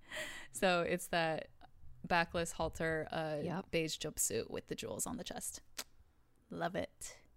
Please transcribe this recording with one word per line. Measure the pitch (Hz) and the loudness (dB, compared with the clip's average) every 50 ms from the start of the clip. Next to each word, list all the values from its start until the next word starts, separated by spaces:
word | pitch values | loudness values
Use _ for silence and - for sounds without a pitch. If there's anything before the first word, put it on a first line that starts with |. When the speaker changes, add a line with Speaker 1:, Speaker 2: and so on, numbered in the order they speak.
| - - - - - - - - - - - | -10 -10 -8 -8 -6 -6 -8 -10 -12 -10 0
Speaker 1:
So | - - 190 180 175 170 - | 4 4 6 6 6 4 2
it's | - 175 - - | 2 0 0 2
that | - 170 165 160 160 - - - - - - - - - - - - - - | 4 4 4 4 4 0 -2 -6 -12 -18 -20 -20 -20 -16 -14 -14 -12 -10 -2
backless | - 185 175 170 165 - 180 170 165 - | 2 4 4 4 4 2 0 0 0 0
halter, | - 170 160 - - 170 160 160 156 156 - - | 0 -2 -2 0 0 0 2 2 0 0 -2 -2
uh, | 165 160 156 156 147 156 | -2 0 0 0 0 0
Speaker 2:
Yep. | 170 165 180 196 - | 0 -2 -2 -2 0
Speaker 1:
beige | - 170 160 160 - - | 2 2 2 2 0 -2
jumpsuit | - 151 - - - - - 113 - - | -4 -4 0 0 0 2 2 0 0 0
with | - - - - | -4 -6 -4 -4
the | - | -6
jewels | - - - - - - | -4 -4 -4 -2 -2 -2
on | - - - | -2 -2 -4
the | - | -6
chest. | - - - - - - - - - - - - - - - - - - - - _ _ - - _ | -6 -6 -6 -6 -6 -8 -10 -14 -12 -10 -10 -10 -10 -12 -18 -20 -20 -20 -20 -20 _ _ -20 -16 _
Love | - 170 165 170 185 | -4 -2 -2 0 0
it. | 175 - - - - - - - - - - - | -2 -4 -4 -6 -12 -14 -14 -14 -16 -20 -20 -20